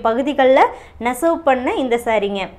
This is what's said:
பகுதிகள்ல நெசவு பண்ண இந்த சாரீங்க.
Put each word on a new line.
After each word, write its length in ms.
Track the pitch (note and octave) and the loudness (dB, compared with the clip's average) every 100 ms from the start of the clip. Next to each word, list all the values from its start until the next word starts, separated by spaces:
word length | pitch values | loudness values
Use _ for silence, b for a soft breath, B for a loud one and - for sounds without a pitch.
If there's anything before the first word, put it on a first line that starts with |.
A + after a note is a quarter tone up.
| A#3 | 0
பகுதிகள்ல 560 | A#3 C#4 C4+ C4 C4+ F#4+ B B - A#3 | -2 -2 2 4 6 4 B B -8 -6
நெசவு 280 | B3+ E4 E4 D4+ | -2 -2 0 0
பண்ண 260 | C4 B3+ G#4 | 0 -2 -4
இந்த 160 | C4 A#3 A#3 | -2 -2 -2
சாரீங்க. 340 | A3 G3+ G3 F#3 | -2 -2 -4 -8